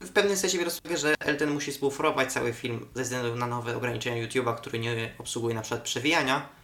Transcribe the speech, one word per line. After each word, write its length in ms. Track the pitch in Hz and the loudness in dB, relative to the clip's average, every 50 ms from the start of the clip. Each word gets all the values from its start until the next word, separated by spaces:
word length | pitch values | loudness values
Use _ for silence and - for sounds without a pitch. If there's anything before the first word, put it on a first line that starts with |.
w 80 | 185 180 | -14 0
pewnym 280 | - 214 196 202 202 190 | 2 4 4 4 4 2
sensie 200 | - 180 185 175 | 2 2 2 2
biorąc 180 | 170 170 - | 0 -2 -2
pod 100 | - - | -4 -4
uwagę, 160 | 160 170 156 | -4 -2 0
że 140 | 143 151 151 - | 2 2 2 2
Elten 300 | - 147 147 147 156 147 | 2 0 0 2 2 2
musi 220 | 147 147 - 143 | 0 0 -2 -4
zbuforować 600 | 135 - 139 139 139 - 151 156 135 131 131 127 - | -2 0 0 0 2 2 2 2 4 2 2 2 0
cały 200 | 127 123 120 117 | 0 0 0 0
film 340 | - - 127 117 113 120 - - | -2 -4 -4 -4 -4 -6 -6 -4
ze 100 | 127 127 | -4 -2
względu 320 | 117 127 127 123 117 117 | -2 -2 0 0 0 0
na 120 | 123 123 123 | 0 -2 -2
nowe 300 | 123 120 113 117 120 117 | -2 -2 -2 -2 -2 -2
ograniczenia 500 | 120 120 117 113 - 123 117 117 117 113 | 0 -2 -2 -2 -2 -2 -2 -2 -2 0
YouTube'a, 280 | - 131 120 117 113 | 0 0 2 2 0
który 240 | - - - - 113 | -2 -4 -4 -4 -2
nie 340 | 113 117 120 113 113 113 - - | -2 0 0 -2 -2 -4 -6 -10
obsługuje 380 | 120 - - 123 113 117 117 | -10 -6 -4 -2 0 0 0
na 60 | 113 | 0
przykład 200 | 107 - 196 185 | -2 -2 -4 -4
przewijania, 680 | - - - 165 - 151 165 165 143 131 135 147 139 - - - | -2 -2 -2 0 2 4 4 4 4 4 2 0 0 -4 -12 -20